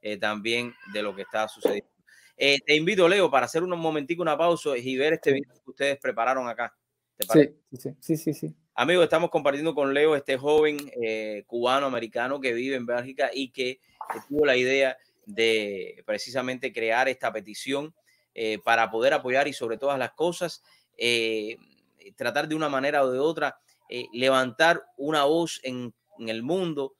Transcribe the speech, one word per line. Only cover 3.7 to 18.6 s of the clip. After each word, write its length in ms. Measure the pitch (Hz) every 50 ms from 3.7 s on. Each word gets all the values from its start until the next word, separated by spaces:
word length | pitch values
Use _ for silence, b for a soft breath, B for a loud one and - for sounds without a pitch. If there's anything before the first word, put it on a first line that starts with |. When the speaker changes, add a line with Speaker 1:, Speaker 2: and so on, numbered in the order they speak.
| 175 170
Speaker 1:
momentico, 440 | 165 165 156 151 143 131 170 170
una 160 | 175 160 151 139
pausa 400 | 165 175 175 160 - 151 139 120
y 180 | 120 131 131
ver 180 | 127 135 156 117
este 160 | 156 - 147
Speaker 2:
Sí. 100 | 139 139
Speaker 1:
video 140 | 143 _ _
que 160 | _ _ -
ustedes 280 | - _ 139 139 139 139
prepararon 500 | - 131 113 117 113 123 131 131 127 120
acá. 240 | 113 113 117 113 _ _ _ _ _ _ _ _ _
¿Te 80 | _ -
Speaker 2:
Sí, 40 | -
Speaker 1:
parece? 260 | - 156 143 - - _ _ _
Speaker 2:
sí, 240 | - 127 - 135 143 _
sí, 180 | - - 160
sí, 160 | 151 - 156
sí. 220 | 147 - - 156 - _ _ _ _
Speaker 1:
Amigos, 260 | - 123 147 175 180 170
estamos 240 | 151 - 165 170 170
compartiendo 460 | - 165 139 143 139 143 151 165 151
con 180 | 139 143 135
Leo, 220 | 135 143 151 160 156
este 240 | 143 - - 135 127
joven, 400 | 131 147 151 151 151 151 147 143 143 135 - 123
eh, 400 | 117 110 110 110 110 107 107 101 98 _
cubano-americano 920 | 117 120 120 123 131 139 143 135 127 117 117 110 113 117 117 127 139 147
que 120 | 135 131
vive 240 | 117 117 123 135 135
en 100 | 127 120
Bélgica 420 | 117 120 120 123 131 135 135 139 131 -
y 160 | 135 139 123
que, 200 | _ - 127 123
eh, 100 | 131 _ b b b b - - - 117 - _
tuvo 180 | 139 147 151
la 100 | 143 127
idea 400 | 123 127 127 135 135 135 131 127 b b b b _ _
de 760 | 107 101 104 113 113 113 110 107 104 101 95 90 - - - _
precisamente 680 | - 107 104 - 127 120 131 123 127 127 123 127 127
crear 340 | 104 117 113 113 113 120 131 131
esta 220 | 127 - - 120
petición, 640 | 107 110 98 107 104 - - 131 135 139 147 156 _ _ _ _ _ _ _ _ _
eh, 260 | - 113 110 110 104